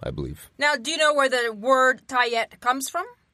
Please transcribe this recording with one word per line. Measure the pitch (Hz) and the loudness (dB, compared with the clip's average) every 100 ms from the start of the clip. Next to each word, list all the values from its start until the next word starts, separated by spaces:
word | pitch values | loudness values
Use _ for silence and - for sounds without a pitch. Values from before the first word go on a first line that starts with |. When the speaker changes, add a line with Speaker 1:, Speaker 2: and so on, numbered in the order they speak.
Speaker 1:
I | 65 | -10
believe. | 64 65 76 - - | -8 -8 -10 -18 -2
Speaker 2:
Now, | 285 285 | -2 0
do | 240 | -4
you | 320 | 0
know | 311 | 2
where | 294 269 | 2 2
the | 254 233 | 0 -2
word | 220 226 269 254 262 - | -4 2 4 4 2 -4
Tayet | 254 240 233 220 - | -2 0 0 -4 -4
comes | 240 269 269 | -2 -2 -4
from? | 339 453 480 _ | -6 -8 -14 _